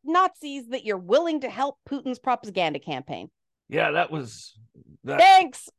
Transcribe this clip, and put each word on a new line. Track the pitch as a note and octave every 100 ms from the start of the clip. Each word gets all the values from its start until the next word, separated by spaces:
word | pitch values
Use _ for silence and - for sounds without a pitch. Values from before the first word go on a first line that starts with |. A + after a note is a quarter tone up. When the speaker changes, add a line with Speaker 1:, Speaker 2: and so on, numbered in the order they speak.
Speaker 1:
Nazis | C4+ F4 F#4 - D4 C#4 A#3
that | B3+ G#3+
you're | F#3+
willing | F3 C4 E4+ D4+
to | B3+
help | A3+ C#4 - -
Putin's | C#4 C4 B3
propaganda | C4 A#3+ A3 F#3 D#3+ D3
campaign. | - C3 C3+ G#2 F#2 _ _ _ -
Speaker 2:
Yeah, | - D3+
that | D#3 F3
was | D#3 A#2+ - - _ - _ - -
that. | - -
Speaker 1:
Thanks, | F#4 F#4+ E4 - -